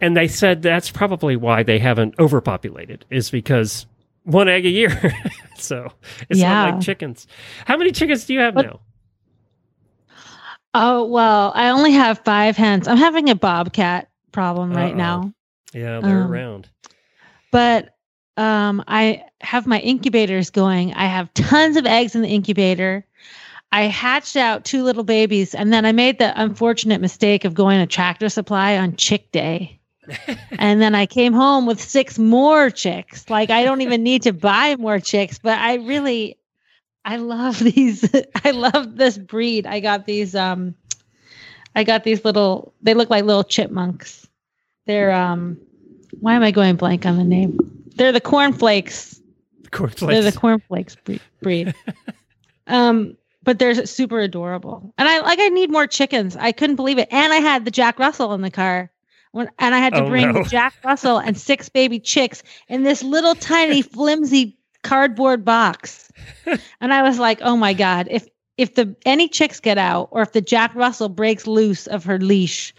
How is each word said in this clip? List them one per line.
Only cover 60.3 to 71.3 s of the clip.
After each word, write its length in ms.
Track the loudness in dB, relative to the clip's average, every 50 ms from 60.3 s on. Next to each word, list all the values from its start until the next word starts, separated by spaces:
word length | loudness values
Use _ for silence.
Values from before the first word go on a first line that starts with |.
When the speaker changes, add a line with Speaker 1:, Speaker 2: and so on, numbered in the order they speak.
Speaker 1:
no. 120 | 2 0 -2
Speaker 2:
the 60 | -2
Jack 260 | 0 0 0 -2 _ _
Russell 360 | -2 -2 -2 0 0 0 0 0
and 180 | 0 -4 -6
six 300 | -6 -2 -2 -2 -2 -2
baby 320 | -4 0 0 0 0 0 -4
chicks 420 | -6 -2 0 0 0 -2 -4 -12 -20 _ -20 -20 _ -8
in 140 | -4 -2 0
this 200 | 0 0 0 -2
little 320 | -2 -2 0 2 0 0
tiny 460 | 0 -2 -2 0 0 2 2 2 0
Speaker 1:
<laughs> 140 | -2 -2 -6
Speaker 2:
flimsy 640 | -2 -2 0 0 0 0 2 2 2 2 0 -6 _ _ _ _ _
cardboard 640 | -4 -2 2 2 2 0 0 0 0 0 0 0 0
box. 640 | 0 2 2 2 0 0 -4 -12 -20 -20 -20 -20 _ _ -20 -20 -20 -20 -14 -8 -6 -6 -6 -8 -14 -14 -8
And 140 | -2 0 2
I 100 | 2 2
was 160 | 2 2 2
like, 200 | 0 0 0 0
"Oh 160 | -2 0 0
my 160 | 2 2 0 2
God, 340 | 0 0 0 0 -2 -4 -4
if, 160 | -6 -6 -6 _ _ _ _ _ _
if 180 | -4 -4 -2 0
the, 200 | -2 -2 -2 -4 _ 0
any 220 | 0 0 0 0
chicks 320 | -2 -2 -2 -2 -2 -2 -4
get 180 | -2 0 0
out 300 | 0 0 0 -2 -4 -4 -4
or 100 | -2 -2
if 100 | -2 0
the 80 | 0 -4
Jack 340 | 0 2 2 2 2 0 0
Russell 360 | -2 -2 -2 -2 -4 -6 -6
breaks 360 | -4 -2 -2 -2